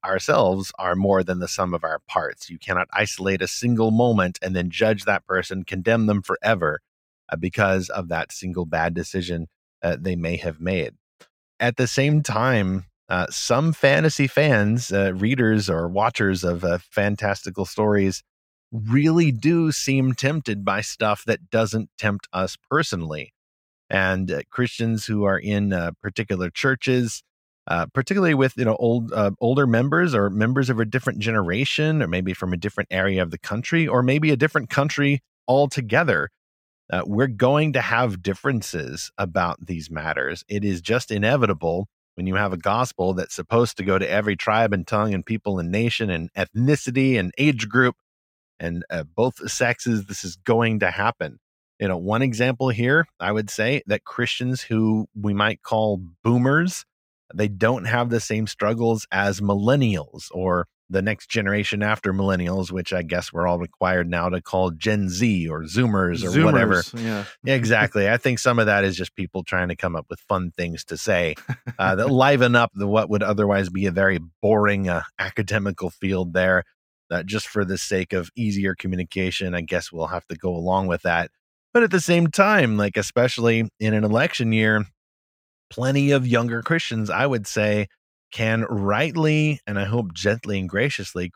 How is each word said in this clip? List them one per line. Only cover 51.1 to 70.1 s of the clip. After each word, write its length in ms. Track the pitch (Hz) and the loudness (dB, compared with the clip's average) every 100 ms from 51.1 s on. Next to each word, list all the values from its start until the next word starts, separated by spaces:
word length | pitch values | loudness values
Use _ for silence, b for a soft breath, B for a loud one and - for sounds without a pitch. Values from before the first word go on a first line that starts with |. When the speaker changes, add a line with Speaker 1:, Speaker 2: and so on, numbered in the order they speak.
| - 80 58 _ _ _ - | -2 -6 -10 _ _ _ -6
Speaker 1:
You 80 | 101 | -4
know, 80 | 90 | -2
one 240 | 92 113 | 0 0
example 460 | 135 110 127 123 131 | 0 2 0 0 0
here, 360 | 110 120 151 165 - | 0 2 2 2 -4
I 140 | 90 | -2
would 180 | 107 104 | -2 -2
say 320 | - 110 143 - | -2 0 0 -2
that 180 | 104 | -4
Christians 580 | - - 120 - 123 127 | -4 -4 -4 -2 -4 -4
who 440 | - 110 110 110 110 | -2 0 2 2 -2
we 200 | 107 104 | -6 -2
might 280 | 101 104 - | 2 2 0
call 380 | - 110 110 98 90 85 | -2 0 0 -2 -6 -6
boomers, 640 | 113 123 127 151 180 - - _ _ _ _ | 0 2 4 2 0 -4 -14 _ _ _ _
they 140 | 87 107 | -4 -2
don't 360 | 98 113 123 101 | 0 0 0 -2
have 240 | 120 120 | -2 0
the 100 | 117 | -2
same 260 | - 110 107 | -2 -4 -4
struggles 600 | - 104 113 117 110 - | -2 -2 0 0 0 -2
as 300 | 95 101 98 | 0 0 0
millennials 840 | 101 101 104 143 120 92 - - - | 0 2 2 4 2 0 -4 -14 -12
or 380 | 90 92 90 85 _ - | -4 -2 0 -2 _ -4
the 140 | 95 | -2
next 280 | 101 104 - | 0 -4 -4
generation 520 | 113 98 104 104 104 | -2 0 0 -2 -2
after 300 | 104 107 101 | -2 0 -2
millennials, 580 | 95 98 92 87 95 90 | 0 0 0 0 -2 -4
which 220 | 92 87 | -6 -4
I 100 | 92 | -4
guess 300 | 82 87 - | -4 -4 -4
we're 160 | 85 87 | -2 0
all 100 | 87 | 0
required 500 | 85 - 92 92 85 | -4 -2 0 0 0
now 200 | 87 87 | -2 -2
to 120 | 90 | -4
call 300 | - 95 92 | -2 0 0
Gen 380 | 80 110 107 95 | -2 -2 0 0
Z 400 | 87 117 95 82 | 0 0 0 -2
or 140 | 78 | -6
Zoomers 580 | 80 98 123 101 90 85 | -4 0 2 2 2 0
or 220 | 90 131 | 0 4
whatever. 300 | 160 139 113 92 | 6 6 4 2
Speaker 2:
Zoomers, 200 | 87 117 | 0 -6
yeah. 220 | 113 107 101 B | -4 -4 -8 B
Speaker 1:
Yeah, 120 | 117 | 0
exactly. 540 | 135 110 113 104 104 98 | 2 4 4 4 2 2
I 100 | 117 | 2
think 200 | 135 120 | 0 0
some 200 | 131 120 | 2 2
of 60 | 107 | 4
that 180 | 101 | 4
is 100 | 98 | 2
just 220 | 87 90 - | -2 -6 -8
people 260 | 90 95 | -8 -8
trying 260 | 87 92 90 | -4 -2 -2
to 80 | 85 | -2
come 200 | 90 82 | -4 -4
up 100 | |
with 120 | - | -8